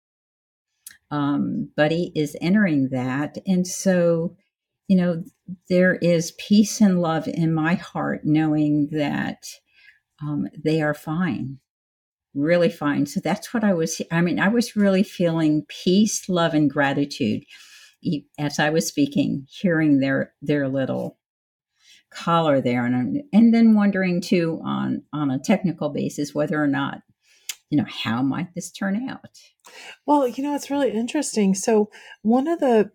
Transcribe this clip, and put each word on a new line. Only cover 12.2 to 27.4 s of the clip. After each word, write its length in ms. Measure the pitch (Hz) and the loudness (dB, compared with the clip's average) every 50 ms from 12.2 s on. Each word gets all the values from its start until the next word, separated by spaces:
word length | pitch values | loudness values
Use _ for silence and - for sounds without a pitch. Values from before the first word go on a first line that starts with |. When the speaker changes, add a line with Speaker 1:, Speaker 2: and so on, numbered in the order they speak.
| _ _ _ | _ _ _
Speaker 1:
really 360 | 139 143 160 175 175 170 165 | -2 0 2 2 4 2 0
fine. 360 | 170 - 151 147 143 139 143 | 0 -2 -4 -2 0 0 -2
So 140 | - - 190 | -2 -4 -4
that's 340 | - 156 180 - - - - | -2 -2 -4 -4 -6 -6 -4
what 100 | 233 220 | -2 0
I 100 | 202 185 | 0 0
was, 280 | 165 160 165 - - - - | 0 -2 -4 -4 -8 -6 -2
I 100 | 165 170 | 0 0
mean, 180 | 175 175 156 101 | 0 0 0 0
I 80 | 175 | 0
was 280 | 196 233 240 226 - - | 2 2 0 -2 -2 0
really 280 | 208 202 196 190 185 196 | 0 2 2 4 2 0
feeling 640 | - - - 180 165 165 165 160 151 151 151 147 | -2 -2 -2 0 0 2 2 2 2 2 0 -2
peace, 600 | - - - - 180 180 202 220 202 - - - - | -6 -16 -4 0 2 4 4 4 2 0 -6 -6 -2
love, 240 | 185 170 170 165 156 | 0 0 0 2 2
and 160 | 151 151 139 | 2 2 2
gratitude 720 | 139 147 143 139 139 143 143 143 - - 135 107 110 - - _ - - - - - - - - _ _ | 2 2 0 2 2 0 -2 -4 -4 -4 -2 -2 -2 -4 -8 _ -20 -20 -20 -20 -20 -20 -20 -20 _ _
e-, 220 | - - 165 143 - _ _ - | -6 -4 -4 -4 -6 _ _ -6
as 200 | 147 143 - - | -6 -4 0 0
I 100 | 151 151 | 0 2
was 180 | 156 165 160 | 2 0 -2
speaking, 580 | - - 151 143 139 - - 135 113 113 139 135 _ | -2 0 -2 -2 0 0 -2 -2 -2 -4 -6 -8 _
hearing 500 | - - - 180 165 156 160 151 143 135 | -12 -4 -2 0 2 2 4 4 4 4
their, 340 | 135 135 135 135 135 - _ _ | 2 0 -2 -2 -4 -6 _ _
their 260 | 143 143 147 147 139 | -4 -2 -2 0 0
little 500 | 135 131 135 131 127 127 127 120 - - _ _ _ _ _ _ _ _ _ _ _ _ _ _ _ - - _ _ | -2 -2 -2 -2 -2 -4 -6 -6 -8 -10 _ _ _ _ _ _ _ _ _ _ _ _ _ _ _ -20 -20 _ _
collar 520 | - - - 170 170 165 165 151 139 135 | -18 -8 -2 0 2 2 4 4 2 2
there. 240 | 117 123 123 123 120 | 2 0 0 0 0
And, 380 | 120 127 123 123 - - - - _ - | 0 0 -2 -2 -2 -4 -6 -6 _ 4
and 200 | 208 233 233 226 | 6 6 6 6
then 220 | 233 233 226 220 | 6 6 6 6
wondering 460 | 208 202 202 196 190 190 180 175 175 | 6 4 2 2 0 -2 -2 -2 -2
too, 400 | - - 196 175 165 165 160 - - | 0 0 0 2 2 0 -4 -6 -6
on, 400 | 139 139 135 135 131 127 - - _ - | -6 -4 -4 -2 -4 -4 -6 -8 _ -6
on 160 | 151 147 139 | -4 -2 -2
a 80 | 131 139 | -2 -4
technical 500 | - - 208 - - 170 - - 160 147 | 0 0 0 0 0 -4 -4 -2 -6 -6
basis, 440 | 143 139 135 143 - - 143 143 - | -4 -4 -6 -6 -4 -6 -8 -6 -4
whether 280 | 147 151 151 156 151 | -4 -2 -2 -2 -2
or 60 | 151 | 0
not, 340 | 143 135 135 139 - - - _ _ _ _ _ _ _ _ | 0 0 -2 -4 -6 -8 -12 _ _ _ _ _ _ _ _